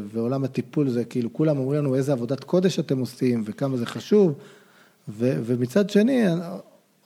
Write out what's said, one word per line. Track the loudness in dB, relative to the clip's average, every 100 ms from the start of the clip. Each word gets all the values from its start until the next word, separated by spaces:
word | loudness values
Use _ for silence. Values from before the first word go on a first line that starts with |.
| -4
ועולם | -4 -2 -2
הטיפול | -2 -4 -4 0 0
זה | 0 -2
כאילו, | -4 -4
כולם | 0 0 2
אומרים | 0 0
לנו | 0 0
איזה | 0
עבודת | -2 -2 -6
קודש | 0 2 2 -2
אתם | -2 -2
עושים, | -2 -2 0 0 -2
וכמה | -4 -2 -2
זה | -4
חשוב, | -8 2 4 4 2 -10 -20 _ _ _ _ -14
ו-, | -2 0 0 -2
ומצד | -2 2 2 4
שני, | 4 4 4 2 0 -4 -12 -14 _ _ _